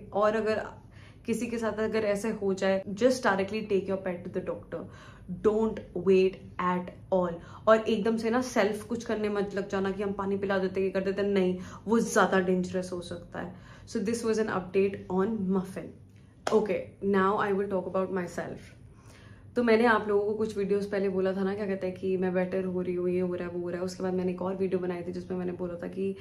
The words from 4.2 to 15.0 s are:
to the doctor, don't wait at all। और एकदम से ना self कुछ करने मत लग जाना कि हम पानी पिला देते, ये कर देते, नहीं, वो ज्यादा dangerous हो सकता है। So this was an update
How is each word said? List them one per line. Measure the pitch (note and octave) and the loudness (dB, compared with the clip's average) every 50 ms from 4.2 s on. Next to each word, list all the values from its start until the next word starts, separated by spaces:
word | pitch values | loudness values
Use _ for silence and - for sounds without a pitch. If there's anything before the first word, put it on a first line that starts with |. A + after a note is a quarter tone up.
| - | -8
to | F#3+ - | -8 -8
the | F#3 E3 - | -6 -6 -6
doctor, | - - - - - E3 - - - - - - - - - - F3+ F3 - | -8 -10 -10 -10 -10 -10 -10 -12 -16 -18 -18 -20 -20 -16 -12 -12 -4 0 2
don't | G#3+ G#3+ A3 A3 A3 A3 - - - - F3+ E3+ F#3+ | 4 4 4 4 2 0 -4 -8 -8 -6 0 4 6
wait | F#3+ F#3 F#3+ F#3+ F#3 - - - - - F3+ | 6 8 6 4 2 -2 -10 -12 -8 -4 -2
at | F3+ F3+ F3+ F3+ - - - - - F#3+ | 0 0 0 -2 -6 -10 -16 -4 0 2
all। | F#3 F3+ E3+ E3+ - - - - - - - | 2 2 2 -2 -6 -10 -14 -18 0 6 6
और | A3 A3 | 6 6
एकदम | - - A3+ G3+ F#3+ A3+ A3+ | 6 2 0 2 2 2 0
से | A3 A3+ A3+ | 0 0 2
ना | A3+ B3+ B3+ | 2 0 0
self | - - A#3+ G3 G#3 G#3 - - | 0 2 2 2 2 0 -2 -6
कुछ | - A#3+ - - | -6 -8 -6 -4
करने | - A3 G#3 G#3+ G#3 | -4 -2 -2 -2 -2
मत | G#3 G3+ G3 G3+ G3 | 0 -2 -2 -2 -2
लग | G3 G3 - | -4 -4 -2
जाना | G3+ G3 G3 F#3+ | -2 -2 -2 -2
कि | F#3+ F#3+ G#3 | -2 -2 -4
हम | G3+ G3 | -4 -4
पानी | G3+ G3 G3 G3+ G3 | -4 -2 -2 -2 -2
पिला | G3 G3 G3 F#3+ | 0 0 0 0
देते, | F#3 F#3 F#3 F#3+ | 0 0 0 0
ये | F#3+ F#3+ | -2 0
कर | F#3 F#3+ | 0 -2
देते, | F#3+ G3 F#3+ G3+ G3+ | -2 -2 -2 0 0
नहीं, | G3+ G3+ G3 F#3 F3+ F#3 F3+ - - - - - G3 | 2 2 2 2 2 0 -2 -6 -10 -12 -10 -2 2
वो | A3+ A#3 | 2 2
ज्यादा | G3 - - A3+ F#3+ F#3 F#3+ F#3+ | 2 4 4 4 4 6 4 4
dangerous | F3+ F#3 F#3 F#3 F3+ - - F#3 F3+ - F3+ | 4 4 2 2 0 0 -2 -4 -4 -4 -6
हो | F3 | -8
सकता | F3 - F3 E3+ - - - E3 | -8 -8 -10 -12 -12 -12 -10 -10
है। | E3+ F3+ - - - - - - - - | -10 -10 -12 -14 -18 -20 -20 -20 -12 -6
So | - A#3 | -4 -2
this | F#3+ G#3+ A#3 A#3 - | -2 -2 -2 0 0
was | A3+ G#3+ G#3+ | 0 2 2
an | A3 - | 2 0
update | - F#3 F3+ - - G3 G3 G3+ G3 - | 0 -2 -2 0 2 2 2 2 0 -4